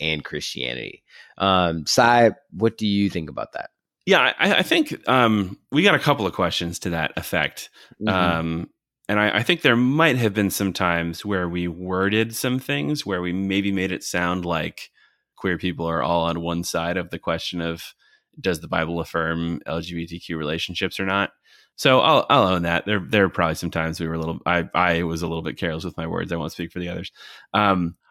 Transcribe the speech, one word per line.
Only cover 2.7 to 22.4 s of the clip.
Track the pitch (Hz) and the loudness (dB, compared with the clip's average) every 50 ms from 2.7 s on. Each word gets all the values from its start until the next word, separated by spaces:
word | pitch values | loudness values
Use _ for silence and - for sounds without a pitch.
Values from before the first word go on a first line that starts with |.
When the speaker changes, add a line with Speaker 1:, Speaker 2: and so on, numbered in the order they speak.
| 110 - | 0 0
Speaker 1:
do | 110 | 0
you | 104 101 101 101 98 | 0 2 2 2 2
think | - 87 80 73 | 0 -4 -6 -6
about | 69 - 55 - | -8 -10 -10 -8
that? | - - - - _ _ _ _ _ _ _ | -10 -12 -12 -12 _ _ _ _ _ _ _
Speaker 2:
Yeah, | 175 190 156 127 131 - - | 4 4 6 6 4 2 2
I, | 143 196 202 | 2 2 2
I | - | 2
think, | 190 - 330 349 302 - - - - - | 2 2 2 2 2 0 -4 -4 0 2
um, | 123 131 120 113 107 104 98 92 101 - _ _ | 4 6 6 6 4 2 2 -2 -6 -12 _ _
we | - 147 | 0 4
got | 185 202 165 | 4 4 4
a | - | 4
couple | - 147 143 120 104 | 4 2 2 2 0
of | 90 | -2
questions | - - 92 85 - - - 85 90 - | 0 0 0 0 0 -2 -4 -6 -6 -6
to | - 90 | -4 -4
that | 85 80 78 - - | -2 -2 -2 -4 -4
effect. | - - - - 85 76 71 - - - - _ - - _ - - | -8 -6 -2 -2 -2 -2 -2 -4 -10 -16 -18 _ -20 -20 _ -14 -4
Speaker 1:
Mm-hmm. | 104 107 | -2 0
Speaker 2:
Um, | 95 92 90 87 85 82 82 82 82 82 - - _ _ _ _ _ _ _ - | 2 2 2 2 2 0 -2 -4 -4 -4 -6 -10 _ _ _ _ _ _ _ -2
and | 107 104 | 0 2
I, | 104 107 - 104 | 2 2 2 0
I | |
think | 123 - 175 165 | 0 0 0 2
there | - 139 117 | 4 4 4
might | 120 123 127 139 156 165 160 127 | 4 4 2 4 4 4 4 4
have | 127 117 107 | 2 2 2
been | 95 107 101 95 | 2 2 0 0
some | - - 104 95 | 0 0 -2 -2
times | 90 - 95 87 85 85 85 85 85 - - | 0 0 0 0 2 0 -2 -4 -6 -6 -4
where | 104 101 92 90 87 | -4 -2 -2 -2 -2
we | 87 87 87 87 | -2 -4 -4 -4
worded | 82 87 92 92 92 92 95 98 104 110 113 117 113 | -6 -6 -6 -4 -2 0 0 2 2 0 0 -2 -4
some | - - 127 127 131 | -4 -4 -2 -2 -2
things | - - 143 143 143 143 151 147 - | -4 -4 -4 -4 -2 -4 -4 -4 -4
where | 107 95 90 | -4 -4 -2
we | 90 90 | -2 -2
maybe | 87 95 98 95 95 98 98 101 | -2 -2 -2 0 0 0 0 0
made | 98 95 92 92 | 0 0 -2 -2
it | 92 - - | -4 -6 -6
sound | - - 90 87 87 90 92 87 | -6 -2 -2 0 0 -2 -2 -2
like | 87 85 80 78 - - - - - _ _ _ _ _ _ _ _ _ | -2 -2 -2 -4 -6 -8 -12 -18 -20 _ _ _ _ _ _ _ _ _
queer | - - 98 87 82 | -6 -4 -2 -2 -2
people | - 90 82 76 82 | -2 -4 -4 -4 -4
are | 82 82 80 | -4 -2 -2
all | 62 76 85 85 82 | 0 0 2 2 0
on | 85 82 85 | 0 -2 -2
one | 82 85 85 85 | -4 -4 -4 -4
side | 87 - - 85 82 85 87 | -4 -4 -4 -4 -2 -2 -4
of | 92 87 85 | -4 -6 -6
the | - - | -10 -8
question | - 87 82 82 - - - 87 | -4 -4 -4 -4 -6 -8 -6 -4
of, | 82 82 82 85 - - - _ _ _ _ _ _ _ _ - | -4 -4 -6 -8 -10 -16 -18 _ _ _ _ _ _ _ _ -4
does | 127 95 87 80 | -2 -2 -2 -2
the | 82 80 | -4 -6
Bible | 90 85 80 82 85 85 | -4 -4 -4 -4 -4 -6
affirm | 80 - - 85 82 80 82 82 85 85 85 - - | -6 -4 -4 -4 -2 -2 -4 -4 -4 -4 -6 -8 -8
L | - 76 85 | -8 -8 -8
G | 82 85 87 | -8 -8 -10
B | 85 82 | -10 -10
T | 82 82 82 | -10 -12 -14
Q | - - 85 | -10 -10 -8
relationships | 80 78 73 80 82 - - 87 - 98 90 - - | -6 -4 -6 -6 -6 -6 -8 -6 -6 -6 -6 -6 -6
or | 98 | -4
not? | 95 95 98 98 - - _ _ _ - _ _ _ _ | -2 0 0 -2 -2 -6 _ _ _ -20 _ _ _ _
So | - - 143 131 127 | 0 4 4 6 6
I'll, | - 151 156 123 - - | 6 6 4 4 4 4
I'll | 131 135 | 4 4